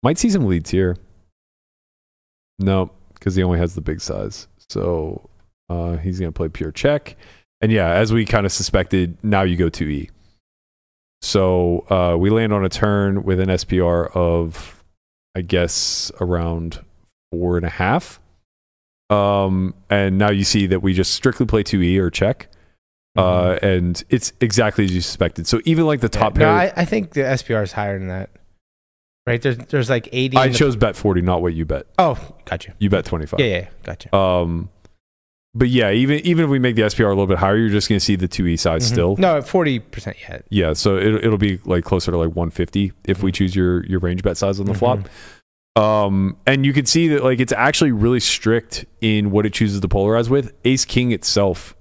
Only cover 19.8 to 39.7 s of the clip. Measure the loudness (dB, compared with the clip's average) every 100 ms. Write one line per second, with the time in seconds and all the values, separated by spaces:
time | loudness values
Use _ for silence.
19.8 | -2 0 2 2 2 2 2 0 2 0
20.8 | 0 0 0 0 0 0 0 0 0 0
21.8 | 2 2 0 0 0 -2 -10 _ _ _
22.8 | _ _ _ 0 2 4 2 2 2 2
23.8 | 0 -4 -2 -2 -2 -2 0 2 2 2
24.8 | 0 0 -4 -2 -2 -2 -2 -2 2 2
25.8 | 2 2 -2 0 0 4 4 4 0 0
26.8 | -2 -2 -4 -4 -2 -2 -2 -2 -2 -4
27.8 | -4 -4 -6 -8 -10 _ -20 _ _ _
28.8 | _ _ _ _ -4 -2 -2 -4 -4 -2
29.8 | 0 -2 -2 -4 0 2 2 2 2 2
30.8 | 0 0 0 2 2 0 0 -2 -4 -6
31.8 | -6 0 0 0 -10 -18 -10 -10 -10 -4
32.8 | 0 0 0 -6 -6 -2 0 0 -6 -14
33.8 | -14 -14 -2 0 2 2 0 -4 -8 _
34.8 | -20 _ _ _ _ _ _ 0 2 4
35.8 | 4 4 2 0 0 2 2 2 2 2
36.8 | 0 2 2 2 2 2 2 2 2 0
37.8 | 2 0 2 0 0 -2 -2 0 0 0
38.8 | 0 0 0 2 2 0 0 0 0